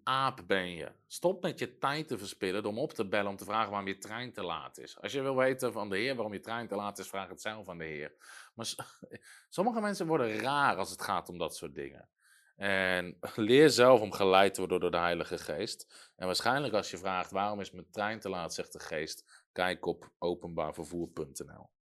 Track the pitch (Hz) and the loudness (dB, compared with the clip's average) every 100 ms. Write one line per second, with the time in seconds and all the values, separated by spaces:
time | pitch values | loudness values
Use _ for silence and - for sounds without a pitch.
0 | - 131 135 131 90 98 90 85 71 - | -2 0 0 -2 0 0 0 -6 -10 -14
1 | _ - 175 190 185 - 120 - 139 147 | _ -2 0 0 -4 -4 -6 -4 -2 -2
2 | 156 107 98 - 95 98 107 107 147 - | -4 -6 -8 -4 -2 -2 -2 -4 -4 -4
3 | 101 104 101 98 95 110 104 101 98 95 | 0 0 0 -4 -4 -2 -2 -2 -4 -8
4 | 101 110 123 104 92 80 67 - 64 - | -8 -10 -10 -8 -6 -6 -8 -14 -18 -10
5 | 104 135 135 131 131 131 127 110 101 95 | -6 -4 0 2 2 2 -2 -2 -2 -2
6 | 123 127 107 98 107 117 113 98 104 101 | -2 -2 -4 -6 -8 -8 -6 -6 -6 -8
7 | 95 98 92 87 110 110 95 85 80 76 | -8 -8 -8 -10 -10 -8 -10 -10 -8 -8
8 | 76 - - - - - 113 - - - | -10 -14 -20 -20 -16 -10 -8 -8 -12 -18
9 | - - - - _ - 208 226 208 196 | -20 -20 -20 -20 _ -2 0 0 -2 -2
10 | 165 160 117 107 120 143 139 90 95 - | 0 2 2 0 0 4 4 4 -2 -2
11 | - 92 - 87 80 - 80 69 69 71 | 2 2 0 -4 -4 -4 -10 -8 -10 -12
12 | - _ _ _ _ - 101 95 92 92 | -20 _ _ _ _ -4 0 2 2 2
13 | 87 - - - 107 131 156 110 123 123 | -2 -8 -8 -2 6 8 10 10 10 10
14 | 107 - 98 95 98 - 90 90 87 85 | 6 2 8 8 8 4 0 0 2 2
15 | 85 85 82 85 - 76 110 - - - | 2 0 -2 -6 -6 -6 -6 -8 -16 -20
16 | - - 92 90 117 135 139 104 95 90 | -20 -8 -4 0 2 0 0 -2 -2 -6
17 | 95 92 87 95 104 104 92 90 82 - | -4 -4 -2 -2 -2 -4 -8 -12 -12 -4
18 | 104 110 98 92 82 - - - 80 80 | -4 -4 -6 -6 -6 -8 -10 -12 -6 -4
19 | 78 - - - _ - 90 87 87 82 | -4 -8 -18 -20 _ -2 0 0 -4 -6
20 | - _ 87 87 87 82 76 85 80 87 | -10 _ -4 -4 -4 -4 -4 -6 -8 -6
21 | 82 - 76 67 73 82 - _ | -6 -6 -10 -10 -14 -16 -20 _